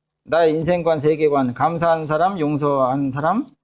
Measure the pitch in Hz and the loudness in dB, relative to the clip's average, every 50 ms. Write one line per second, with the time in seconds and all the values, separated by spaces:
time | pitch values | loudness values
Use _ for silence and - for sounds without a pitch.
0 | _ _ _ _ _ - 143 165 170 160 151 160 156 165 180 175 156 165 160 151 | _ _ _ _ _ -2 0 2 2 2 2 0 0 0 -2 0 0 0 0 2
1 | 135 151 160 151 156 147 143 139 131 123 120 - 139 160 170 165 170 170 165 160 | 2 0 2 2 2 2 2 2 0 0 -2 -2 -2 -2 0 0 0 0 0 0
2 | 156 143 156 156 175 190 202 180 147 147 151 139 147 143 139 135 131 127 135 143 | 0 -2 0 0 0 0 0 -2 -2 -2 -2 0 0 0 0 0 0 0 0 -2
3 | 139 135 127 143 151 165 196 240 302 - _ _ | -4 -4 -4 -2 -2 -2 -2 -2 -4 -8 _ _